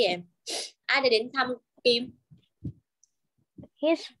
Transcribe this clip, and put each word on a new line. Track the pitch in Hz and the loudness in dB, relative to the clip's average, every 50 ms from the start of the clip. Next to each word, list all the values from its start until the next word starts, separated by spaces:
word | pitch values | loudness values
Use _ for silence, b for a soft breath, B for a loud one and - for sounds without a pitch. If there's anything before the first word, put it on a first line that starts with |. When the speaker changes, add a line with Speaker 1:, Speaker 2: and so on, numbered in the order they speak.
| 233 185 | 2 2
Speaker 1:
him? | 180 175 175 - _ _ B B B B B B B _ _ | 0 -2 -6 -12 _ _ B B B B B B B _ _
Ai | - 247 277 | 0 0 2
đã | 262 254 | 2 4
đến | 226 220 226 254 262 | 2 2 0 -2 -2
thăm | 269 254 254 254 240 _ _ _ _ - | -2 -2 -2 -4 -6 _ _ _ _ 2
Kim? | 247 240 240 247 - - _ _ _ - - _ _ _ _ - - - _ _ _ _ _ _ _ _ _ _ _ _ _ _ _ _ - - - _ | 2 2 2 0 -6 -12 _ _ _ -20 -20 _ _ _ _ -12 -12 -12 _ _ _ _ _ _ _ _ _ _ _ _ _ _ _ _ -20 -20 -20 _
Speaker 2:
His | _ - 311 330 - - - - _ | _ 0 0 0 0 -2 -8 -20 _